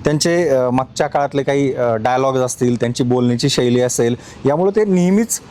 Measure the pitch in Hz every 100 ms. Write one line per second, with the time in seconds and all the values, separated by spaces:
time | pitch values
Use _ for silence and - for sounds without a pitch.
0 | 147 151 170 170 170 131 127 127 131 -
1 | 147 151 143 139 135 143 139 131 123 113
2 | 113 127 135 131 127 - 123 123 120 120
3 | 127 123 123 120 139 - 123 123 123 -
4 | 117 123 - - 135 151 190 202 214 185
5 | 180 196 226 - -